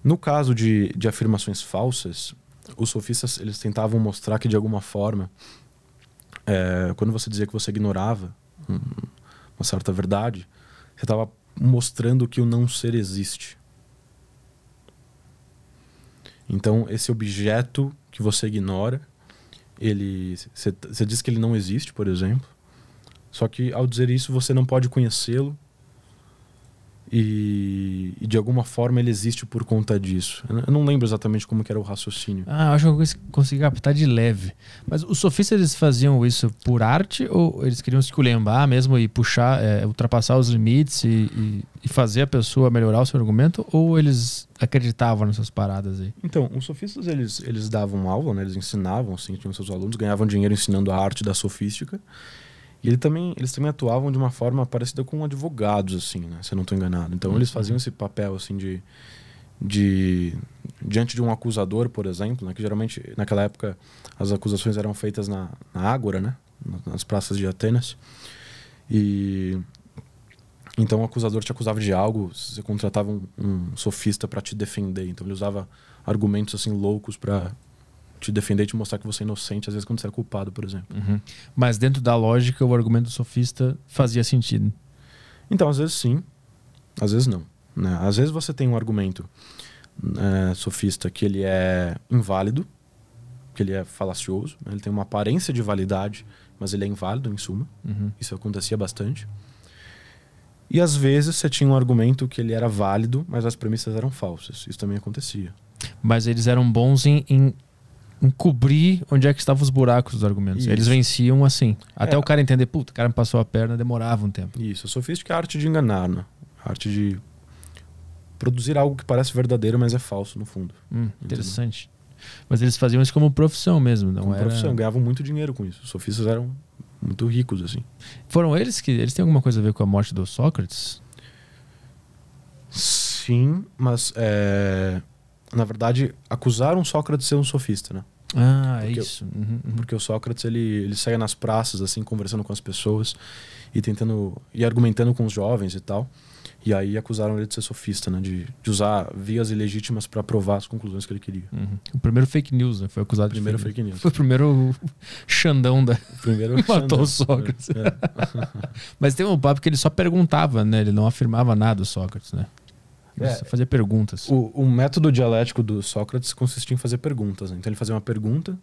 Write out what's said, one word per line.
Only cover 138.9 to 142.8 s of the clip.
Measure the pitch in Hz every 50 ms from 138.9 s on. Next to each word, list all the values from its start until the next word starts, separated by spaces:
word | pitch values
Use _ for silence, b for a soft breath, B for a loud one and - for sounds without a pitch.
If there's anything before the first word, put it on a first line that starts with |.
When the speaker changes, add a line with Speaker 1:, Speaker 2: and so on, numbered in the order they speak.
| 117 113
Speaker 2:
isso. | 104 - - - -
Uhum, | 98 101 104 107 107 113 117 -
uhum. | - 113
Speaker 1:
porque | 113 117 120 117
o | 107
Sócrates, | - - 110 110 - 120 117 - -
ele, | 120 113 117
ele | 117 110 107 104 101 98 104
saía | 101 - 117 117
nas | 113 113 107 -
praças, | _ - 110 110 110 113 - - 95
assim, | 98 92 - 113
conversando | 104 - 113 107 101 95 110 107 104
com | -
as | 101 101
pessoas | - - 95 -